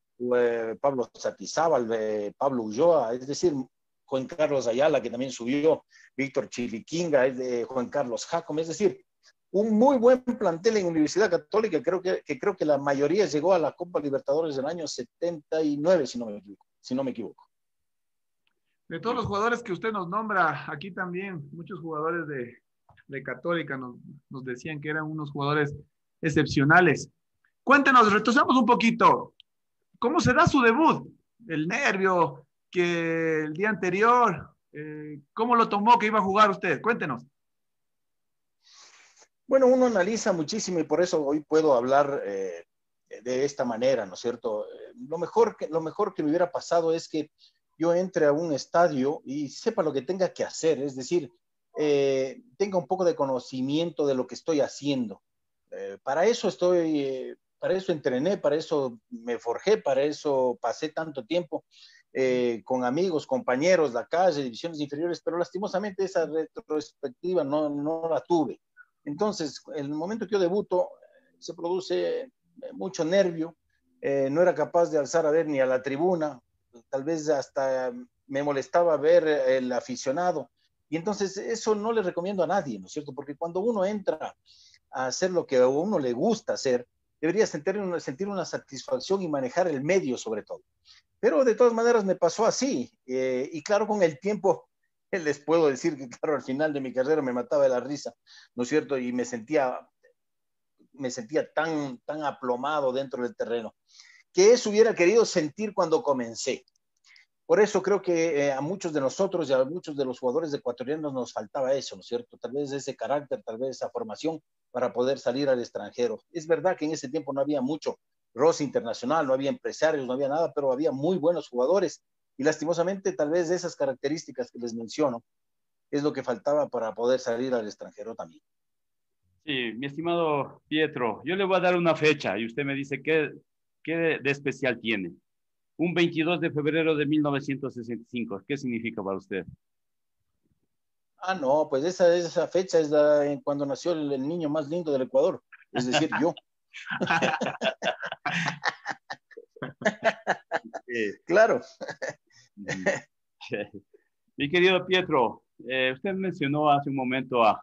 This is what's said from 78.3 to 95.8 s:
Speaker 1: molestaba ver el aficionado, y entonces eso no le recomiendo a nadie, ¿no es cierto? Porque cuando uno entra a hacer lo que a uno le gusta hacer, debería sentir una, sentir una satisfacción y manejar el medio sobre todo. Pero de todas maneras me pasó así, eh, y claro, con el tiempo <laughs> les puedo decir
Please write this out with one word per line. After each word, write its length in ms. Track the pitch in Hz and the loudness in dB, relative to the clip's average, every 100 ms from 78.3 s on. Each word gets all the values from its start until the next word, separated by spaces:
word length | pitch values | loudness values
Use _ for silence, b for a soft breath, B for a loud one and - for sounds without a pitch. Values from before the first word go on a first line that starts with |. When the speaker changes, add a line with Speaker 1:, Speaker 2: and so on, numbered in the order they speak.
| 139 | -2
Speaker 1:
molestaba 520 | 147 139 127 175 175 147 | 0 -2 0 2 4 4
ver 300 | 151 175 156 | 6 6 6
el 440 | 147 131 131 127 | 2 2 2 0
aficionado, 800 | 120 - 123 131 151 180 160 127 _ _ _ - | -4 -4 -6 -4 0 0 -2 -6 _ _ _ -8
y 100 | 156 | -4
entonces 380 | 190 202 196 196 | -4 -2 -4 -4
eso 360 | 233 220 226 | -6 -2 0
no 180 | 214 214 | 0 0
le 120 | 226 | 0
recomiendo 400 | 180 165 180 196 | 0 -2 -2 0
a 40 | 160 | 0
nadie, 300 | 196 143 107 | 0 -2 -8
¿no 80 | 92 | -10
es 60 | |
cierto? 180 | 151 143 | -10 -10
Porque 240 | 131 143 143 | -10 -12 -8
cuando 240 | 165 180 | -6 -2
uno 240 | 220 220 185 | -2 0 -2
entra 500 | 214 185 156 113 - _ b b b _ | -2 -4 -4 -6 -12 _ b b b _
a 160 | 131 127 | -6 -4
hacer 240 | - 185 | 0 0
lo 160 | 175 - | 0 2
que 100 | 127 | 6
a 100 | 127 | 6
uno 300 | 143 196 190 | 4 0 0
le 160 | 127 | 0
gusta 400 | 120 202 220 - | 0 0 0 -2
hacer, 340 | 107 135 123 - _ _ _ | -2 0 0 -2 _ _ _
debería 280 | 160 190 190 | 0 2 0
sentir 300 | 160 170 202 | 0 -4 -2
una, 220 | 190 165 | -2 -4
sentir 280 | 156 139 202 | -6 -8 -6
una 180 | 196 151 | -6 -6
satisfacción 760 | 135 - 131 - 127 - 196 | -8 -10 -14 -6 -4 -2 -2
y 40 | 170 | 0
manejar 400 | 143 127 170 180 | -2 -2 0 0
el 160 | 139 | 0
medio 320 | 147 190 147 113 | 2 2 0 -4
sobre 260 | 110 107 | -4 -6
todo. 180 | - 85 _ _ _ b b _ | -8 -14 _ _ _ b b _
Pero 240 | 220 311 | 2 4
de 120 | 247 214 | 4 6
todas 180 | 247 | 4
maneras 320 | 226 233 233 196 | 4 4 4 2
me 100 | 180 | 2
pasó 300 | 170 - 220 | 2 2 2
así, 480 | - 269 143 120 _ - | 2 0 -2 -6 _ -6
eh, 420 | 131 131 127 143 | -2 0 -2 -4
y 120 | 151 | -6
claro, 240 | - 208 214 | 0 0 2
con 160 | 208 | 2
el 160 | 170 139 | 2 0
tiempo 500 | 196 208 185 - - _ _ _ _ | -4 0 2 0 -4 _ _ _ _
<laughs> 0 | |
les 280 | 190 151 143 | -4 -2 -2
puedo 300 | - 165 151 | 2 4 4
decir 280 | 127 | 2